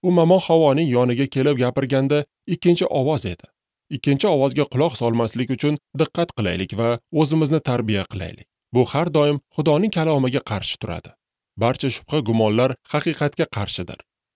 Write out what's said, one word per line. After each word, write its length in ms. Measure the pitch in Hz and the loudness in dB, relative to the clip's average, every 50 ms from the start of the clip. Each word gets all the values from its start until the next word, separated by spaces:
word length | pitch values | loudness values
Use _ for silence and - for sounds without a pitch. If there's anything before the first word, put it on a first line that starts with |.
| - | 2
U 40 | 180 | 2
Momo 280 | 180 175 165 165 180 190 | 4 4 6 6 4 4
Havoning 500 | - - 165 165 160 147 135 147 170 151 | 4 4 4 4 6 4 4 4 2 2
yoniga 380 | 123 120 123 123 123 117 139 | 2 2 2 2 2 0 0
kelib 300 | 131 - 135 131 147 143 123 | -2 0 0 2 2 2 2
gapirganda 600 | 127 123 123 - 139 123 139 135 135 139 147 147 143 _ _ _ _ | 0 0 0 -2 -2 0 0 0 0 2 0 -2 -2 _ _ _ _
ikkinchi 420 | - 175 - - 175 175 170 185 | -6 -6 0 2 2 2 2 2
ovoz 360 | - - 143 131 143 156 135 - | -2 0 0 0 0 0 -2 -4
edi. 220 | 104 87 - - - _ _ _ _ _ _ _ _ | -6 -8 -10 -14 -20 _ _ _ _ _ _ _ _
Ikkinchi 360 | 151 135 - 143 139 139 - 208 | -12 -4 0 0 0 2 2 2
ovozga 360 | 170 143 131 139 127 143 143 | 2 4 2 2 2 0 -2
quloq 300 | - - 123 147 170 127 | -2 0 0 0 0 0
solmaslik 540 | - 123 117 117 117 117 110 - 120 123 110 | -2 -2 0 0 0 0 -2 -2 -4 -4 -4
uchun 240 | 131 123 - 147 151 147 _ _ _ | -4 -2 0 -2 -2 -2 _ _ _
diqqat 360 | 139 160 - _ - 170 - | -4 -4 -2 _ -4 -4 -4
qilaylik 420 | - - 110 92 85 90 95 87 - | -2 -4 -4 -2 -2 -4 -6 -6 -4
va 140 | 98 113 117 117 110 _ _ | -2 -2 -2 -2 -2 _ _
o'zimizni 520 | - 151 156 139 156 160 160 139 156 156 | 0 0 0 2 2 0 0 0 0 -2
tarbiya 440 | - - 123 120 113 110 110 98 95 | 0 -2 -2 -2 0 -2 -2 -2 -2
qilaylik. 420 | - - 101 87 85 - - - _ _ _ _ _ - | -6 -8 -10 -10 -10 -12 -14 -20 _ _ _ _ _ 2
Bu 100 | 120 123 | 2 2
har 240 | - - 139 165 175 | 2 2 -2 -2 0
doim 300 | 147 156 147 147 147 139 _ _ | 2 2 2 2 0 -2 _ _
Xudoning 440 | _ - 147 160 147 151 196 220 - | _ -2 0 2 2 2 2 0 0
kalomiga 480 | 175 160 160 156 139 131 127 123 139 | -2 0 0 0 0 0 0 -2 -4
qarshi 360 | - - 110 98 - - - - | -6 -4 -8 -6 -6 -6 -8 -8
turadi. 320 | - 117 - 85 - - - _ _ _ _ _ _ _ _ | -8 -10 -10 -10 -12 -16 -20 _ _ _ _ _ _ _ _
Barcha 320 | - 107 117 131 - - 135 | -2 -2 -2 0 0 -4 -4
shubha 280 | 117 - - _ - 156 | -6 -6 -10 _ -4 -4
gumonlar 500 | 127 110 117 113 110 107 107 110 127 131 127 - _ | -2 0 0 2 2 2 2 2 0 0 -2 -6 _
haqiqatga 640 | _ - 147 - 170 156 - 151 147 - - 165 | _ -4 -2 -2 -2 -4 -2 -4 -4 -2 -2 -4
qarshidir. 520 | - - 104 101 - - - 92 - - _ - _ _ _ _ _ _ | -4 -4 -8 -8 -6 -6 -10 -10 -10 -12 _ -20 _ _ _ _ _ _